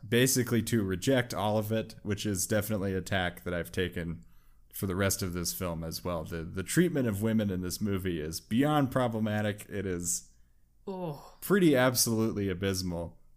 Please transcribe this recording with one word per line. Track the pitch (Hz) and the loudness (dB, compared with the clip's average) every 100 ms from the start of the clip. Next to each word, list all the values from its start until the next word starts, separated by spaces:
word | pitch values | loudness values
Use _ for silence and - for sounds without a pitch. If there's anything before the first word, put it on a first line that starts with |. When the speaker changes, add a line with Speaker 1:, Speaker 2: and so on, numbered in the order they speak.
| 113 | 0
Speaker 1:
basically | 117 127 - 117 117 | 4 4 4 2 0
to | 110 120 | 2 2
reject | 98 92 107 135 123 | 2 0 2 2 2
all | 78 104 107 | 0 0 0
of | 104 | 0
it, | 110 110 - | -2 -4 -8
which | 101 101 107 | -6 -4 -2
is | 95 - | -2 0
definitely | 107 101 110 98 | 0 0 -2 -2
a | 95 | -2
tack | 87 98 90 87 | -2 0 -2 -4
that | - | -4
I've | 87 82 | -4 -2
taken | - 90 87 85 82 - - - - - | -2 -2 -2 -6 -6 -10 -20 -20 -20 -18
for | - 101 | -6 -2
the | 92 | 2
rest | 98 - | 2 0
of | 95 | -2
this | 87 85 | -2 -4
film | - 90 82 | -4 -4 -4
as | 82 80 | -6 -6
well. | 90 85 87 | -4 -4 -4
The, | 85 | -6
the | 82 92 | -6 -6
treatment | 92 - 175 151 123 | 0 4 4 2 0
of | 98 | 0
women | 113 110 104 | 2 2 2
in | 92 | 0
this | 90 87 | -4 -4
movie | 107 98 90 82 | -2 -2 -2 -4
is | 76 80 | -4 -8
beyond | - 113 143 151 135 | -2 2 2 4 2
problematic. | 131 123 110 110 107 107 104 - | 2 0 0 0 0 -2 -4 -8
It | 101 95 | -6 -4
is | 90 87 - - - - _ _ _ - | -4 -2 -4 -6 -20 -20 _ _ _ -10
Speaker 2:
Oh. | 190 175 139 - - | -8 -6 -8 -14 -8
Speaker 1:
pretty | - 196 180 135 | 2 6 8 6
absolutely | 127 120 - 113 110 101 98 | 6 4 2 2 0 0 -2
abysmal. | 90 98 95 92 85 82 - - | 0 0 0 -2 -4 -6 -12 -16